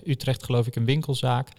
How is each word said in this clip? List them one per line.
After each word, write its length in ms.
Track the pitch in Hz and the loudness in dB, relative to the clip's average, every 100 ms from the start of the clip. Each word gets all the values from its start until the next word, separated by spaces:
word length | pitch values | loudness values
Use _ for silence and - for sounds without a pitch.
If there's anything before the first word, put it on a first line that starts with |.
Utrecht, 400 | - 131 - 131 | -2 -2 0 -2
geloof 240 | - 123 120 | 0 0 0
ik, 80 | 120 | 0
een 100 | 117 | 2
winkelzaak. 640 | 147 160 127 127 123 131 | 2 0 0 0 0 -2